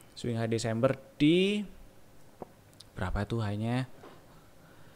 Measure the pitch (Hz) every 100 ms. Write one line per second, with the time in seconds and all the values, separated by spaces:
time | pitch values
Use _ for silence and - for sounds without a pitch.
0 | - - 120 113 113 113 113 113 131 131
1 | - - 147 175 190 208 196 - - -
2 | - - - - - - - - - -
3 | 90 101 104 117 107 104 113 123 131 -
4 | - - - - - - - - -